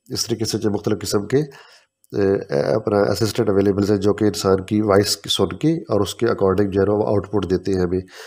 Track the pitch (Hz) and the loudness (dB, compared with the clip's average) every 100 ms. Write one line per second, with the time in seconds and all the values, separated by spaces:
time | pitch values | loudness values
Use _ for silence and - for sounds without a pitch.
0 | - 127 - 110 110 110 107 98 - 107 | -10 -8 -4 -4 -4 -2 -2 -2 -2 -4
1 | 110 107 98 131 151 - - _ _ _ | -2 -4 0 -2 -2 -8 -20 _ _ _
2 | _ 110 98 101 - 69 - 117 110 101 | _ -2 0 0 -2 -2 0 0 2 2
3 | 104 107 110 - 110 95 101 98 101 104 | 2 2 -2 0 0 2 2 2 2 2
4 | 101 98 104 101 98 95 95 107 107 98 | 2 2 0 0 2 2 2 0 2 4
5 | 98 - - - 95 92 151 165 - 107 | 2 -2 -4 -2 -2 0 -2 -2 -2 -2
6 | 98 - 117 113 98 95 104 95 98 104 | -2 -2 -2 0 0 2 0 2 2 2
7 | 107 104 98 104 92 90 101 92 90 92 | 0 0 -2 -2 0 -2 0 0 0 -2
8 | 92 - | -6 -14